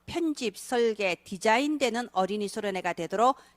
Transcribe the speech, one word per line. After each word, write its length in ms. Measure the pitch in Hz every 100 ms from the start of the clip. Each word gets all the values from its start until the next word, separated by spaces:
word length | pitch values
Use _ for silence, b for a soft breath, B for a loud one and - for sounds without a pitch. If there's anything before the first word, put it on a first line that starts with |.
| -
편집, 500 | 339 330 294 233 185
설계, 600 | - 247 233 214 196 170
디자인되는 960 | - 190 220 233 294 302 254 226 240
어린이 340 | 185 185 208 202
수련회가 460 | 226 202 190 175
되도록 460 | 170 165 190 247 269 B